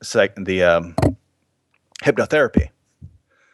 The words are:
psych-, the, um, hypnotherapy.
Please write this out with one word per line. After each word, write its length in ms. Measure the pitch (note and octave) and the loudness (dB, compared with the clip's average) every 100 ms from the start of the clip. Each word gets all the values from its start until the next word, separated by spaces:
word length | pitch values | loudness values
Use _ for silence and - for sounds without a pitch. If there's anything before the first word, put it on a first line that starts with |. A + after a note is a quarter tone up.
psych-, 340 | - A2+ G2+ G#2 | -4 0 0 -2
the, 260 | F#2+ F#2 | -4 2
um, 320 | F2 E2+ F2 E2 - F2+ _ _ _ _ _ _ _ - | 2 2 -2 -2 -2 -2 _ _ _ _ _ _ _ -6
hypnotherapy. 680 | - A2+ - D3+ B2+ - - _ _ _ - _ _ _ _ | -2 0 0 0 0 0 -4 _ _ _ -20 _ _ _ _